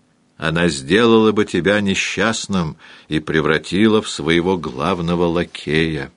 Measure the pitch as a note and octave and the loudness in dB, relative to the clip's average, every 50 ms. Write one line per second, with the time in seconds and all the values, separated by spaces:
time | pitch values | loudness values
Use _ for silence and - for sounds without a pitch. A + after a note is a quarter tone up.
0 | _ _ _ _ _ _ _ _ D#2 D#2+ D#2+ E2+ E2+ F2 D2 C#2 C2 C#2 F2 G#2+ | _ _ _ _ _ _ _ _ -4 -2 0 2 0 0 0 -2 -2 0 2 4
1 | A#2+ A#2 A2+ A2+ A2 A2 G#2 G#2+ G#2 - - F#2 D#2 F#2+ G2+ G#2 G#2 G2 F#2+ - | 6 6 6 6 4 4 2 2 -2 0 -2 0 2 2 2 2 0 0 -2 -2
2 | - - - - G2 A2+ A2+ - - - G2+ F#2 E2+ D2+ C2+ - - - - - | -2 -4 -2 -2 -2 -2 -2 -4 -6 -4 -2 -2 -2 -4 -6 -10 -18 -20 -20 -20
3 | - _ D#2 D#2 D#2 - D2+ D#2+ D2 D2+ D#2 D2+ - - F2 F#2 A2 A2 G#2+ G#2+ | -10 _ -6 -4 -4 0 -2 0 2 2 0 0 -2 -4 0 2 2 4 4 2
4 | G#2 - - - C#2+ D2+ E2 E2+ E2+ F#2 F#2+ F2+ D2+ D2+ A#1+ C2 C#2+ F2 G2 F2 | 0 -4 -10 -6 -2 0 2 2 2 0 -2 -2 -4 -8 -6 -4 -2 -2 -2 -2
5 | E2+ E2 F2 E2+ F2 E2+ E2 F2 E2 - _ - - - D2+ D#2 E2 D#2+ D#2 C#2+ | -2 -2 0 0 0 0 0 -2 -4 -4 _ -12 -6 -2 0 0 0 0 -2 -6
6 | C2+ - _ | -8 -10 _